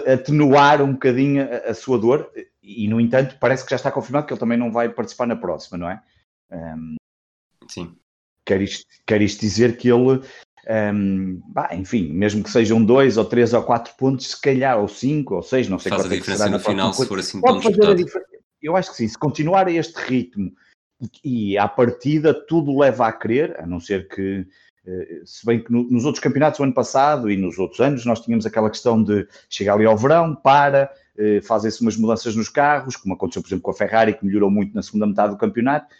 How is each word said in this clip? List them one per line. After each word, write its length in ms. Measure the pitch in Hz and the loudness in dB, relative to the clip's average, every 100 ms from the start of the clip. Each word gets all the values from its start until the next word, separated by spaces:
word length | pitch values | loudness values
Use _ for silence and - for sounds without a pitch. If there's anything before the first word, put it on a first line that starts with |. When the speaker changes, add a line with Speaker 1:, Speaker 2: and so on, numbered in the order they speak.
| 131 | 4
Speaker 1:
atenuar 720 | 127 - 151 147 143 143 147 | 2 2 2 6 6 6 6
um 100 | 139 | 2
bocadinho 500 | 131 131 123 139 143 | 2 0 2 2 0
a, 280 | 131 117 113 | -2 -4 -6
a 40 | |
sua 240 | 113 - 120 | -6 -2 2
dor, 320 | 113 147 - 113 - _ | 2 2 -2 -14 -18 _
e, 240 | - 110 104 | -16 -6 -2
no 140 | 113 | 2
entanto, 380 | 117 131 139 - | 2 2 0 -2
parece 240 | 123 131 | 0 0
que 60 | - | -2
já 60 | 127 | -4
está 140 | 135 | -2
confirmado 360 | 135 - 143 147 | -4 -4 -4 -4
que 60 | |
ele 60 | 123 | -4
também 180 | 117 120 | -2 -2
não 120 | 120 | -2
vai 200 | 113 120 | -2 -2
participar 360 | - 110 - 120 | -4 -8 -6 -4
na 100 | 117 | -4
próxima, 420 | 90 78 - 90 | -6 -8 -10 -10
não 100 | 87 | -8
é? 140 | 104 _ _ _ _ _ | -10 _ _ _ _ _
Hum, 440 | 87 82 80 120 117 - _ _ _ _ _ - | -14 -12 -12 -14 -14 -18 _ _ _ _ _ -20
Speaker 2:
Sim. 280 | - 85 - _ _ _ _ | -16 -16 -18 _ _ _ _
Speaker 1:
quer 160 | - 95 | -2 -2
isto, 240 | 98 - - _ - | -2 -6 -16 _ -2
quer 160 | 107 | 0
isto 180 | 101 - | 0 -2
dizer 360 | 110 95 120 120 | -4 2 0 2
que 100 | 123 | 2
ele 300 | 120 127 131 131 - _ _ - | 4 4 0 -4 -20 _ _ -4
Ahm, 720 | 110 104 104 98 95 95 90 - | -2 -2 -2 -2 -2 -4 -8 -8
bah, 220 | 135 156 | -6 -6
enfim, 400 | 82 95 120 78 | -8 -4 -4 -2
mesmo 300 | 80 104 104 | 0 0 0
que 60 | 95 | 0
sejam 340 | 123 110 113 | 0 2 4
dois 320 | 107 131 135 107 | 6 6 4 2
ou 80 | |
três 300 | 104 120 113 | 0 2 2
ou 80 | 117 | 2
quatro 320 | - 117 - - | 0 -2 -4 -4
pontos, 320 | 135 131 - | -2 -2 -6
se 120 | - | -4
calhar, 380 | 143 135 135 117 | 0 2 2 0
ou 100 | 101 | -2
cinco 460 | - 131 151 135 92 | -4 -2 -2 -2 -6
ou 60 | |
seis, 260 | - 127 107 | -2 -2 -2
não 100 | 90 | -4
sei 120 | 95 | -2
Speaker 2:
Faz 120 | 98 | -2
a 20 | |
Speaker 1:
quanto 80 | 90 | -2
é 40 | 92 | -4
que 40 | |
Speaker 2:
diferença 240 | 92 95 | -4 -2
Speaker 1:
será 60 | 104 | 0
Speaker 2:
no 60 | 101 | 0
Speaker 1:
na 40 | |
próxima 200 | 104 95 | -2 -2
Speaker 2:
final, 100 | 95 | -2
se 40 | 98 | -2
Speaker 1:
corrida. 100 | 123 | -4
Speaker 2:
for 100 | 98 | -4
assim 220 | 90 98 | -6 0
Speaker 1:
Pode 120 | 240 | 0
Speaker 2:
tão 80 | 208 | 2
Speaker 1:
fazer 280 | 220 190 202 | 2 4 4
a 40 | |
Speaker 2:
disputado. 100 | 180 175 185 - | 4 0 -8 -12
Speaker 1:
difer-, 140 | - _ _ | -20 _ _
eu 140 | 147 180 | -4 -2
acho 140 | 170 | -2
que 60 | - | -4
sim, 120 | 113 | -6
se 100 | - | -2
continuar 480 | 147 123 156 190 185 | -4 -2 0 2 2
a 40 | |
este 240 | 170 - - | 0 -4 -8
ritmo 560 | - 127 120 101 92 - _ _ _ _ 113 - | -4 -2 -2 -6 -8 -10 _ _ _ _ -14 -10
e, 280 | 143 120 104 | -6 -4 -2
e 60 | 98 | 0
à 80 | 104 | 0
partida 680 | - 120 - 143 151 156 | 2 0 0 -2 2 2
tudo 440 | 160 - 165 143 139 | 0 0 0 0 2
leva 280 | 143 117 113 | 2 4 0
a 60 | |
crer, 460 | - 104 123 160 - | -2 -2 -2 -2 -6
a 80 | 82 | -10
não 140 | 90 | -8
ser 260 | - 98 95 | -4 -6 -6
que, 380 | - 95 98 92 _ _ _ 92 | -6 -6 -6 -8 _ _ _ -14
eh, 360 | 92 82 82 | -12 -12 -16
se 220 | 87 - 110 | -18 -6 -2
bem 180 | 117 | -2
que 80 | 113 | 0
no, 120 | 120 | -2
nos 200 | 120 123 | 0 0
outros 180 | 143 143 | 0 -2
campeonatos, 380 | 147 135 151 147 | -2 2 2 2
o 20 | |
ano 100 | 135 | 0
passado 560 | 127 117 135 143 147 110 | 0 0 2 2 2 0
e 60 | 98 | -2
nos 200 | 90 87 | -2 -2
outros 220 | 90 - | -4 0
anos, 240 | 131 139 | 0 0
nós 160 | 117 110 | -2 -2
tínhamos 240 | - 117 | -2 -2
aquela 240 | 107 110 107 | -2 -2 -2
questão 340 | 107 123 113 | 0 0 2
de 240 | 104 104 92 - _ | 2 0 -2 -12 _
chega 240 | - 101 | -4 0
ali 140 | 104 110 | 4 4
ao 100 | 107 | 4
verão, 380 | 131 165 165 | 4 4 2
para, 580 | 139 139 139 143 135 139 - _ - | 0 4 4 4 2 0 -6 _ -2
eh, 220 | 107 104 | 2 2
fazem-se 400 | - 110 110 - | 2 0 0 0
umas 160 | 113 104 | -2 0
mudanças 400 | 110 110 120 110 | 0 0 -2 -4
nos 140 | 107 | -2
carros, 460 | - 143 147 131 - | 0 2 0 -4 -8
como 180 | 98 | -8
aconteceu, 260 | 90 92 95 | -6 -6 -6
por 80 | - | -8
exemplo, 140 | 92 | -6
com 80 | 101 | -6
a 40 | |
Ferrari, 380 | 92 104 110 110 | -4 0 2 2
que 140 | 104 98 | 0 -2
melhorou 240 | 101 101 | 0 2
muito 240 | 104 101 | 2 -2
na 80 | 104 | -6
segunda 240 | - 107 104 | -6 -2 -2
metade 260 | 101 104 | 0 -2
do 60 | 101 | -2
campeonato, 480 | 110 117 123 147 - | -4 -2 -2 -2 -6